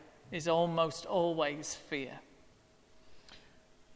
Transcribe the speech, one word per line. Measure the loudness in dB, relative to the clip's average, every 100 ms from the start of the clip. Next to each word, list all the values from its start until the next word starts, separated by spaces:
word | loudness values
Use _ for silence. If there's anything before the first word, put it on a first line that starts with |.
| -20 -20 -10
is | -4 2
almost | 4 4 4 2 0 -2
always | 2 2 2 0 -2 -8
fear. | -10 -6 -6 -6 -12 -20 -20 -20 -20 _ _ _ -20 -20 -20 -20 -20 -20 -20 -20 -20 -20